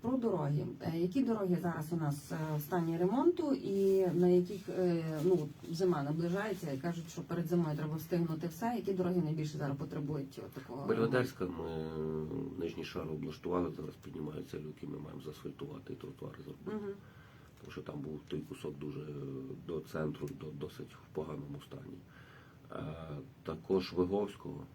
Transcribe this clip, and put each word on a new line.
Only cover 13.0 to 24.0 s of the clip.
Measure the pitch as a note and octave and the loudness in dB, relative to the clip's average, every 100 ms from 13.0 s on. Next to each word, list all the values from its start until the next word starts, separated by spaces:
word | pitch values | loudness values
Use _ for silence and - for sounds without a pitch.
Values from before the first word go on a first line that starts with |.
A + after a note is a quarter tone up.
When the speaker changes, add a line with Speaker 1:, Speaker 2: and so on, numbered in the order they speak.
| D#2+ | -4
Speaker 2:
облаштували, | D#2 D#2 D#2 F2 F2+ E2+ | -4 -4 -4 0 2 2
зараз | D#2+ D2+ - | -2 -10 -10
піднімаються | - C#2+ D2+ D2+ D2+ - | -12 -6 -6 -6 -8 -8
люки, | D2+ D2+ D2 | -8 -10 -8
ми | D2 | -8
маємо | D2+ D#2 | -8 -10
заасфальтувати | C#2 - - - C#3+ - - | -10 -10 -10 -8 -10 -10 -10
і | - | -10
тротуари | - - - - | -10 -10 -10 -10
зробити. | - - - G#3+ G#3 | -12 -10 -6 -4 -4
Speaker 1:
Мгм. | G3+ - - - - - - | -8 -12 -20 -20 -20 -20 -18
Speaker 2:
Тому | - | -12
що | - | -10
там | - D2+ | -8 -8
був | C#2+ D2+ - | -6 -8 -6
той | D#2 | -6
кусок | D2 - D2+ C#2+ | -6 -8 -8 -6
дуже | D2+ C#2+ D2+ C#2+ C#2 C2+ C2+ - F2 | -6 -6 -8 -6 -6 -6 -8 -10 -6
до | E2 | -6
центру, | - E2 D#2 D2+ D2+ - | -4 -2 -2 -2 -8 -8
до, | D#2 | -10
досить | D2+ D2+ - - | -8 -8 -8 -14
в | - - | -14 -8
поганому | - D#2+ D2 D2 C#2+ - | -6 -4 -6 -8 -10 -10
стані. | C#2 - - - - - - - - - | -12 -12 -14 -16 -20 -20 -20 -20 -20 -12
Е, | - - D#2+ D#2+ D2 - - | -8 -6 -8 -8 -10 -10 -12
також | - D#2+ - F#2+ F#2 | -8 -8 2 2 2
Виговського | E2+ | 2